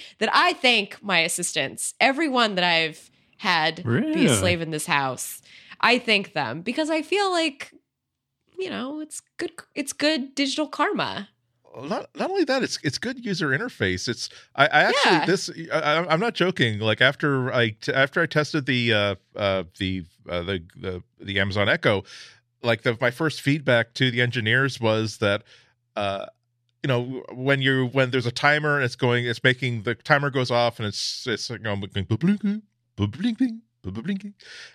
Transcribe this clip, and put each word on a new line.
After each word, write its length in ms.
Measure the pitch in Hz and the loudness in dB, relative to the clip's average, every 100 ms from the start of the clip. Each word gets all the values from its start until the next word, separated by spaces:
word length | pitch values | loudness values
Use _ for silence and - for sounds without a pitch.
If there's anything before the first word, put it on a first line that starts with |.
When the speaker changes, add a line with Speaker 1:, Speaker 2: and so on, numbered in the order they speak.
| - - | -14 -4
Speaker 1:
that 100 | 220 | 0
I 200 | - 359 | 4 4
thank 480 | 349 254 226 196 - | 2 2 2 0 -8
my 160 | 202 175 | 0 2
assistants, 760 | 165 - 175 160 135 - - - | 2 0 -4 -2 -4 -4 -8 2
everyone 560 | 254 269 320 254 220 185 | 2 2 0 2 2 2
that 80 | |
I've 460 | 175 165 160 156 - _ _ - | 2 2 0 -4 -18 _ _ -6
had 400 | 202 170 160 165 | 0 2 2 -2
be 40 | |
a 40 | 143 | 0
Speaker 2:
Really? 420 | 123 311 311 240 | 0 0 2 4
Speaker 1:
slave 320 | 123 180 175 | 4 2 0
in 80 | 160 | -2
this 140 | 151 175 | -6 0
house. 560 | 147 135 127 - - - - - - | 0 0 -4 -10 -12 -20 -20 -20 -2
I 160 | 226 247 | 2 2
thank 340 | 247 202 196 | 2 0 0
them 280 | 156 123 143 | -4 -4 -4
because 280 | 180 254 302 | -6 -4 -2
I 120 | 320 | -2
feel 300 | 302 392 392 | -2 0 0
like, 420 | 349 320 277 - - _ _ _ _ _ _ _ 359 | 0 -2 -4 -14 -20 _ _ _ _ _ _ _ -10
you 120 | 370 | -8
know, 320 | 196 254 302 | -6 -8 -10
it's 200 | 302 - - - | -12 -14 -16 -10
good, 140 | 339 - - - | -10 -10 -12 -8
it's 180 | 277 | -8
good 420 | - 294 311 269 - | -2 0 0 -2 -4
digital 320 | 277 285 294 | -2 -2 -4
karma. 640 | - 339 302 127 95 202 _ _ _ _ - | -2 -2 -2 -4 -6 -12 _ _ _ _ -14
Speaker 3:
Well, 100 | 139 | -8
not, 220 | 208 - 147 | -8 -8 -6
not 140 | 269 | -4
only 140 | 392 | 0
that, 180 | 302 269 | 0 0
it's, 160 | 175 - | -2 -4
it's 160 | 151 - | -6 -4
good 260 | 233 269 233 | -6 -6 -6
user 220 | 180 151 | -2 0
interface. 580 | 135 240 - 98 92 - | -2 -4 -2 -2 -2 -4
It's, 220 | 110 - - - - | -6 -10 -14 -8 2
I, 100 | 143 | 4
I 120 | 151 | 4
actually, 280 | 180 554 523 | 4 4 4
Speaker 1:
Yeah. 140 | 170 156 | 4 4
Speaker 3:
this, 240 | 185 - - 147 | 0 -2 -10 -4
I, 60 | 147 | -2
I, 280 | 147 156 175 | 0 0 2
I'm 60 | 160 | 0
not 160 | 233 - | 0 0
joking. 420 | 180 - 120 104 | 0 2 0 2
Like, 240 | 110 110 | 0 4
after 500 | 127 143 147 135 127 | 2 2 0 0 0
I 180 | 123 117 110 | 2 0 0
t-, 100 | - | -2
after 300 | 135 135 185 | 0 0 0
I 60 | 165 | 0
tested 400 | 151 147 156 135 | 0 0 -2 0
the, 260 | 127 117 | 0 2
uh, 220 | 107 101 95 _ - | 4 2 -2 _ -2
uh, 280 | 101 95 85 - | 0 0 -2 -4
the, 260 | 95 95 82 _ - | -4 -4 -8 _ -8
uh, 140 | 87 | -6
the, 200 | 87 98 82 - | -4 -4 -8 -12
the, 280 | 92 90 - _ | -10 -10 -12 _
the 200 | 98 98 | -6 -2
Amazon 280 | 98 101 101 | 0 0 2
Echo, 340 | 165 131 101 - - - - _ _ | 2 2 0 -2 -14 -20 -20 _ _
like, 220 | 120 113 | 0 0
the, 120 | 127 113 | 0 0
my 80 | 120 | 0
first 320 | 123 160 - | 0 -2 -2
feedback 540 | 139 151 131 120 113 - | -2 0 2 2 2 0
to 160 | 127 | 0
the 100 | 120 | 2
engineers 580 | 123 123 110 123 135 131 | 0 0 0 2 0 0
was 380 | 113 110 110 - | 0 0 -2 0
that, 240 | 104 104 - - _ _ _ 110 | 0 0 -4 -20 _ _ _ -6
uh, 320 | 101 98 - - _ _ _ _ | -4 -4 -8 -16 _ _ _ _
you 60 | 143 | -2
know, 340 | 123 123 127 - | -2 -2 -8 -12
when 260 | 123 131 139 | -4 0 2
you, 280 | 135 131 127 | 4 2 2
when 240 | 135 127 | 2 2
there's 160 | 131 120 | 0 -2
a 40 | |
timer 440 | - 147 151 151 143 | 0 2 2 2 0
and 100 | 123 | 0
it's 100 | - | 0
going, 300 | 123 120 120 | 2 2 0
it's 180 | 117 | 2
making, 380 | 131 127 131 117 | 2 2 -2 -2
the 140 | 107 113 | -4 -4
timer 340 | - 143 143 | 2 2 2
goes 220 | 131 123 | 0 2
off 260 | 120 120 - | 2 2 0
and 100 | 107 | -6
it's, 380 | - - - 131 | -4 -6 -6 -4
it's, 240 | 107 - | -4 -4
you 80 | 110 | -8
know, 180 | 110 101 | -4 -4
blinking, 280 | 98 101 | -4 -4
blinking, 580 | 90 113 175 208 202 214 - _ _ - | -2 0 2 2 0 -4 -8 _ _ -4
blinking, 560 | 104 127 233 220 262 226 - _ | -2 0 -2 0 -2 -2 -16 _
blinking, 520 | 95 98 139 196 202 - - - - | -12 -8 -6 -6 -8 -18 -20 -20 -20